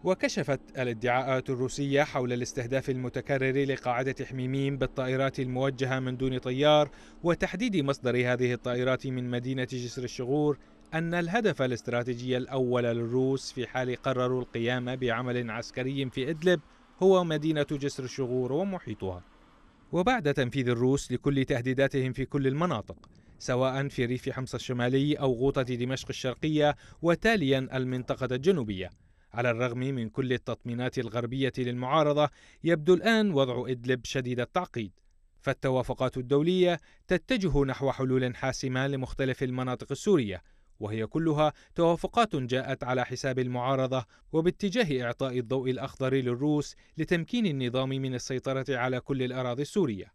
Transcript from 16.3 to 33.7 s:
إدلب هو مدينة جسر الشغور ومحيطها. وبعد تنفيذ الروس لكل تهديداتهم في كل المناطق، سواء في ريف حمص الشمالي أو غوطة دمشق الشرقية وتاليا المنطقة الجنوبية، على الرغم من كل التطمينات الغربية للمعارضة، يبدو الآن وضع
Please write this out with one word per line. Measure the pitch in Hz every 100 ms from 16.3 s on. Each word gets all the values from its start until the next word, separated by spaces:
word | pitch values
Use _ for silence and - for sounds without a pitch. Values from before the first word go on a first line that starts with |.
إدلب | 160 175 175 - - _ -
هو | 190 185
مدينة | 175 156 151 156 143
جسر | 147 139 -
الشغور | 127 - 127 127 123
ومحيطها. | 139 196 185 - 107 95 90 - - - - - _ -
وبعد | 165 185 254 147
تنفيذ | 143 123 139 123
الروس | 120 127 139 -
لكل | 123 143 139
تهديداتهم | 131 135 123 131 135 143 131
في | 123
كل | 131 147 135
المناطق، | 139 180 120 - - - - - -
سواء | - 123 131 135 139
في | -
ريف | 120 123 -
حمص | 127 127
الشمالي | 123 - 123 123 135 143
أو | 147 139
غوطة | 117 135 139
دمشق | 123 123 123 131 -
الشرقية | 131 131 120 160 151 147 143 - -
وتاليا | 165 170 220 226 139 131 131
المنطقة | 131 127 127 123 135 127
الجنوبية، | 127 143 185 107 95 90 - _ _ _
على | 113 120
الرغم | 117 127 120
من | 127 131 113
كل | 123 131
التطمينات | 123 - 117 - 120 123 131
الغربية | 117 117 120 131 131 127
للمعارضة، | 123 123 127 151 147 147 147 - - -
يبدو | 160 165 151
الآن | 180 226 220 208
وضع | 143 135 123 120